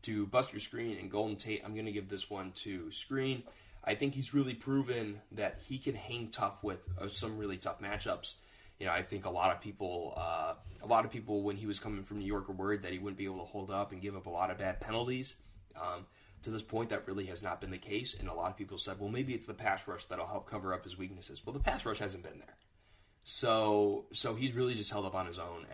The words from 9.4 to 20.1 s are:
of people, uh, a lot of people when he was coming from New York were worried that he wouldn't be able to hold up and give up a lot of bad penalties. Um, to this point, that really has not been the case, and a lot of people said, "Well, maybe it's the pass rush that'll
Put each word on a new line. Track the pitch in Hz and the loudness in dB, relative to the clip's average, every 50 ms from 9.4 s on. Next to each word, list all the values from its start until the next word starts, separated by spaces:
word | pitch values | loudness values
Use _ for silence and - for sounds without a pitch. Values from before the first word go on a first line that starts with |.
| 90 95 | 6 6
of | 87 - | 6 4
people, | - 107 95 - 101 90 90 87 82 71 - | 0 -8 -6 -4 -2 -2 0 -2 -2 -2 -2
uh, | - 85 82 82 82 78 82 82 - - - - - | -2 0 0 0 2 0 0 -2 -4 -8 -14 -12 -4
a | - 107 | 4 8
lot | 117 113 110 | 8 8 8
of | 110 | 6
people | - 117 104 110 107 101 | 2 -4 -2 0 2 2
when | 101 101 98 98 | 2 2 0 0
he | 110 | 0
was | 104 101 - | -2 -2 -2
coming | - 110 104 98 101 | -2 -4 -4 -4 -6
from | - 104 104 | -4 -4 -2
New | 98 98 | 0 0
York | 104 98 95 - | 0 0 0 -2
were | 95 | -2
worried | 92 95 101 104 98 95 | 0 2 2 2 2 0
that | 90 90 | -2 -4
he | 92 | -4
wouldn't | 98 101 95 98 | -4 -4 -4 -4
be | 98 | -4
able | 95 92 92 | -4 -4 -4
to | 85 | -6
hold | - - 101 95 98 | -6 -6 -6 -4 0
up | 98 98 101 101 | 0 0 0 0
and | 98 90 | -2 -6
give | 95 101 98 | -4 -4 -4
up | 92 87 92 | -6 -6 -4
a | |
lot | 87 85 92 90 | 0 2 2 2
of | 92 - | 2 0
bad | 98 95 92 - | 0 0 0 -2
penalties. | - 110 110 117 120 123 127 127 131 - - - - - - - - - - | -2 -2 0 0 2 2 0 0 -2 -4 -6 -10 -14 -20 -20 -20 -20 -16 -10
Um, | 76 85 90 87 90 98 - - - - - - - - | -6 -4 -4 -4 -4 -8 -12 -20 -20 -20 -20 -20 -12 -8
to | 110 | -6
this | 110 110 | -4 -4
point, | 107 - 113 113 120 117 | -4 -2 -2 0 0 2
that | 110 95 - 95 | 0 -2 0 -2
really | 95 101 95 | -2 -2 -2
has | 92 90 87 | -4 -4 -4
not | 101 92 87 - | -4 -4 -4 -4
been | - 90 | -4 -6
the | 92 92 | -6 -8
case, | - 98 104 113 127 - - | -4 -2 -2 -2 -2 -2 -4
and | - 95 90 | -4 -4 -2
a | 85 | -2
lot | 85 85 92 | 0 -2 -2
of | - | -2
people | - 101 - 98 87 | -4 -6 -6 -4 -2
said, | - 101 95 95 | -2 -2 -2 -2
"Well, | 101 101 | -2 -2
maybe | 113 127 131 131 123 | 0 0 0 0 -2
it's | 107 - - | -2 -4 -6
the | 101 | -6
pass | - 107 104 95 95 - - | 0 2 2 2 2 0 -4
rush | 90 87 - | -6 -6 -6
that'll | - | -6